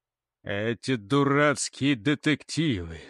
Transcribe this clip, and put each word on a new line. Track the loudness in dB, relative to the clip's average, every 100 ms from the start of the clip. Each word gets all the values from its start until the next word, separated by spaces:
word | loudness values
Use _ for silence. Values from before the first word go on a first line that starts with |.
| _ _ _ _
«Эти | -6 -4 -2 -4 -2 -4
дурацкие | 2 2 4 4 2 2 -4 -2 0 0
детективы!» — | 0 0 0 -2 -2 -2 0 0 -4 -12 -16